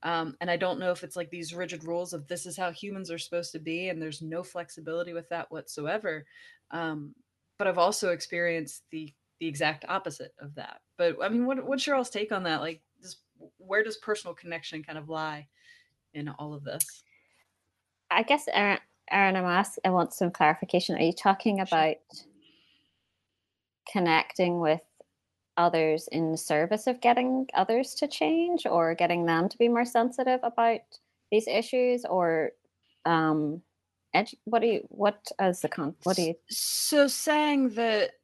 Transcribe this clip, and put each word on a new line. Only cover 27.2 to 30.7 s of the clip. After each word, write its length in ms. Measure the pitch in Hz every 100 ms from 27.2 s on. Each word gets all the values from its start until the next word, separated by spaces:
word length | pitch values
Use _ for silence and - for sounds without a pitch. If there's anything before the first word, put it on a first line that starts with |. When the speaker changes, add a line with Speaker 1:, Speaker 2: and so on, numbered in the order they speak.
| 254 262 262
Speaker 2:
others 400 | - 190 233 269 -
to 120 | 294
change, 580 | - 311 320 339 349 208
or 300 | 170 165 165
getting 300 | 175 175 170
them 240 | 165 180
to 80 | -
be 100 | 233
more 180 | 233 247
sensitive 540 | 247 240 247 254 254
about 380 | 247 240 233